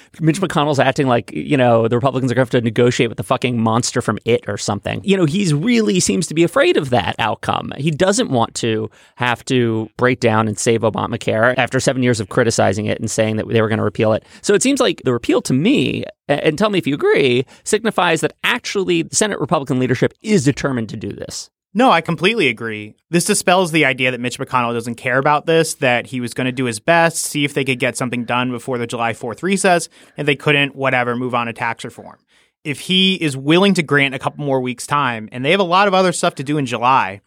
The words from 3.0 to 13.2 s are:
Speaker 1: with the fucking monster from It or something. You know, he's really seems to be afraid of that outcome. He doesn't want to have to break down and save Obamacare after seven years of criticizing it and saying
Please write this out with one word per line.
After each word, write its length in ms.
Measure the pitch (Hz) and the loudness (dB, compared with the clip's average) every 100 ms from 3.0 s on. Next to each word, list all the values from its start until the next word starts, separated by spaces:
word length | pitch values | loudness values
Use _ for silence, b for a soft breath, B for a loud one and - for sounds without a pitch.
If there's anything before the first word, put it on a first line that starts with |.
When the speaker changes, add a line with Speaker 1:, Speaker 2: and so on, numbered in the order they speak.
| 117 | -2
Speaker 1:
with 80 | 107 | -2
the 80 | |
fucking 340 | - 131 123 120 | -4 -2 -2 0
monster 440 | 113 113 - 127 | 2 0 0 -4
from 180 | 117 104 - | -2 -4 0
It 180 | 120 - | 0 0
or 80 | 101 | -6
something. 420 | - 101 - 110 - | -4 -6 -4 -6 0
You 100 | 190 | 0
know, 80 | |
he's 300 | 160 180 190 | 2 0 0
really 480 | 147 208 240 214 185 | 0 0 0 2 0
seems 260 | - 196 165 | 0 -2 -2
to 60 | |
be 100 | 151 | 0
afraid 320 | 170 269 349 359 | 0 2 2 2
of 140 | 139 | 0
that 260 | 120 95 - | 0 0 -2
outcome. 520 | 110 110 - 50 - - | -4 -4 -4 -4 -6 -4
He 120 | 147 | -4
doesn't 420 | 143 185 208 240 | 2 4 4 2
want 220 | 127 113 - | 0 0 -2
to 360 | 120 110 110 b b b | -2 -2 -4 b b b
have 300 | 123 117 - | -2 -2 0
to 440 | 131 117 110 110 - | 2 2 0 -4 0
break 240 | 123 127 | 0 2
down 300 | 117 110 110 | 2 2 0
and 100 | 104 | 0
save 220 | - 113 | 0 2
Obamacare 760 | 110 101 107 117 - 110 120 127 | 0 -2 -6 -4 -2 2 2 2
after 220 | 120 131 | 0 0
seven 240 | 143 131 | 0 0
years 160 | 123 110 | 0 0
of 80 | 101 | 0
criticizing 580 | - 113 - 104 101 104 | 0 0 2 0 0 -2
it 140 | 101 | -4
and 100 | 113 | -4
saying 280 | - | -2